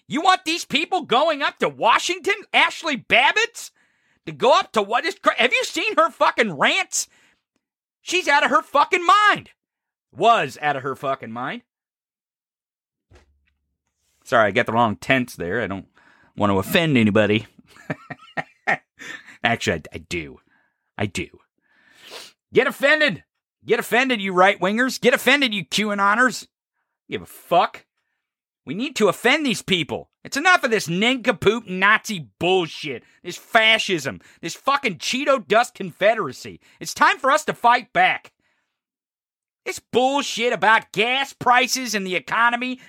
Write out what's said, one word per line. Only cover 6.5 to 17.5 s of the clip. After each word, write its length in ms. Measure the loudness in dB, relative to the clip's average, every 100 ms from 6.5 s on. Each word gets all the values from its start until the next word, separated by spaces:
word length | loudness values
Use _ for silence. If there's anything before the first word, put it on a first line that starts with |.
| 0
rants? 480 | 0 0 -4 -8 -10 _ _ _ _ _ _ _ _ _
She's 260 | -6 -4 0
out 160 | 0
of 60 | 2
her 120 | 0
fucking 420 | 0 0 2 0
mind. 460 | 2 4 4 0 -4 _ _ _ _ _ _
Was 460 | 0 2 4 0 -4
out 140 | -4 -4
of 80 |
her 100 | -6
fucking 380 | -6 -6 -8 -8
mind. 300 | -10 -10 -12 -16 _ _ _ _ _ _ _ _ _ _ _ _ _ _ _ _ _ _ _ _ _ _ _ _ _
Sorry, 260 | 0 4 4
I 20 |
got 140 | 2 0
the 60 |
wrong 240 | 2 2 0
tense 380 | 0 0 -2
there. 260 | -8 -6 -4
I 60 | -4
don't 220 | -8 -12 _ _ _ _ -2
want 140 | 2
to 80 | 2
offend 380 | 0 0 2 4
anybody. 500 | 4 4 2 0 -4